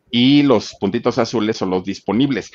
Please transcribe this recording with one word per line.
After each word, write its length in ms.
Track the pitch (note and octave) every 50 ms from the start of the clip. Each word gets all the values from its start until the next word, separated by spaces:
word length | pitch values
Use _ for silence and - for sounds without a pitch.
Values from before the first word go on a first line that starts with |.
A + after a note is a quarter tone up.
| _ -
y 320 | - A#2+ B2 C3+ C#3+ C#3+ C#3+
los 320 | C#3 B2 G#2 - - - -
puntitos 380 | G#2+ G2 G2+ A#2 - B2 A2+
azules 400 | C3+ A#2+ - - A2+ G#2 A2 -
son 120 | - G2+ F#2
los 120 | F2+ F#2 F#2
disponibles, 680 | G2 F#2+ - - - G2 A#2 C#3+ C#3 C3 F#2+ - - -